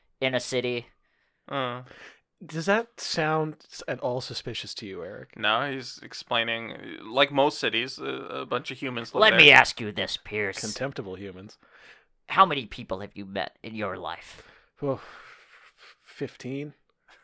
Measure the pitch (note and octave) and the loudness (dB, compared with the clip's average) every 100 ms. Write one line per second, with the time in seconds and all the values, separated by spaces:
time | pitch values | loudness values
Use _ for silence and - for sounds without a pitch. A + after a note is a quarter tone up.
0 | _ - C3 B2+ - B2+ B2 A#2+ A#2 _ | _ -4 -2 -2 -2 -2 -2 -4 -8 _
1 | _ _ _ _ - C#3 B2+ A#2+ B2+ - | _ _ _ _ -10 -6 -6 -6 -14 -20
2 | - - _ - E3 D#3 E3 G#3 A#3 - | -20 -20 _ -20 -12 -6 0 0 0 -8
3 | - - D#3 D#3 D#3 D3+ _ - - C3 | -6 -2 0 0 -2 -6 _ -14 -8 -4
4 | C3 B2 - B2 - A2+ G#2 - G#2+ F#2 | -2 -4 -6 -8 -8 -8 -8 -10 -10 -10
5 | E2+ G#2 - - G#2+ A2+ C#3+ C3+ B2+ - | -10 -12 -16 -4 0 2 0 -4 -8 -14
6 | A#2+ - - A#2+ A#2 A2+ A2+ - A2 - | -16 -14 -2 0 0 -2 -6 -12 -14 -14
7 | G#2+ A#2+ C#3+ C#3+ C#3+ - B2+ A2+ B2+ - | -4 2 4 6 4 4 0 0 -2 -6
8 | C3+ C3 - C3+ C3+ B2 - C3 C3+ B2 | -8 -8 -8 -8 -4 -4 -4 -8 -6 -6
9 | A#2 C3 G#3+ C#3 D3+ C3 A#2+ - A2 G#2 | -4 4 6 10 12 12 10 4 -6 -4
10 | F#2 - - G#2 G#2 F#2+ A2+ G#2 C3+ C#3 | -6 -6 -6 -4 -4 -4 -6 -4 -6 -8
11 | G2+ F#2 G2 F2+ G2+ - _ - - - | -10 -10 -10 -12 -16 -20 _ -20 -20 -20
12 | _ _ - - F#3+ C#3+ A#2 - A#2+ F#2+ | _ _ 0 4 6 4 -6 -10 -8 -8
13 | G2+ - G2 G2 - - - A2 G2+ F#2 | -8 -12 -8 -4 -6 -6 -12 -6 -6 -6
14 | E2 E2 - - - - _ - C#3+ C3 | -8 -10 -12 -20 -20 -20 _ -8 -4 -4
15 | - - - - - - - _ - - | -8 -20 -20 -20 -20 -20 -20 _ -20 -20
16 | - - C#3 - B2 C#3 D3 - _ _ | -18 -10 -10 -8 -8 -8 -8 -14 _ _
17 | _ - | _ -20